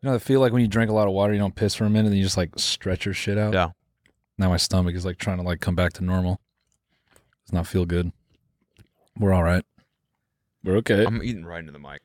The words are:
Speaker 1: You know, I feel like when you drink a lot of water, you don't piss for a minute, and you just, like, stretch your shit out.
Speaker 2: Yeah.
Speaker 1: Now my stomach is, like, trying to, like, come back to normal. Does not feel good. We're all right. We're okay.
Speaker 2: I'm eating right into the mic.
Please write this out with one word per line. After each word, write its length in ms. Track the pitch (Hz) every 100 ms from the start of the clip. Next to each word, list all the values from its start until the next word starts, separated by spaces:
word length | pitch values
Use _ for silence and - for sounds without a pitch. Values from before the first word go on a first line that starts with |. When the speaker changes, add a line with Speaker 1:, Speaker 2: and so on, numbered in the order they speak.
Speaker 1:
You 60 | 135
know, 60 | 123
I 40 |
feel 200 | - 135
like 120 | 131
when 80 | 120
you 60 | 117
drink 240 | 107 113
a 20 |
lot 140 | 107 104
of 60 |
water, 200 | 95 101
you 60 | 104
don't 160 | 101 -
piss 180 | 107
for 120 | - 107
a 40 |
minute, 200 | 107 107
and 80 | 101
you 60 |
just, 140 | 95 92
like, 140 | 87 -
stretch 480 | - - - 90 -
your 100 | 92
shit 240 | - 101
out. 140 | 104
Speaker 2:
Yeah. 160 | 95 85 - _ _ _ _ _ -
Speaker 1:
Now 120 | 95
my 80 | 87
stomach 360 | - 95 90
is, 120 | 87 90
like, 120 | 87
trying 200 | - 92
to, 60 |
like, 180 | 90 87
come 120 | - 87
back 180 | 90
to 100 | -
normal. 360 | 90 92 90 95 _ _ _ _ _ _ _ _ _ _ _
Does 80 |
not 120 | 90 85
feel 200 | 92 87
good. 260 | 87 87 - _ _ _ _ _ _ - _ _ -
We're 160 | 104
all 100 | 92
right. 200 | 85 90 - _ _ _ _ _ _ _ _ _
We're 140 | 92 95
okay. 280 | 117 104 110
Speaker 2:
I'm 180 | 113
eating 220 | 117 110 85
right 140 | 85
into 120 | 80
the 80 | 73
mic. 220 | 71 71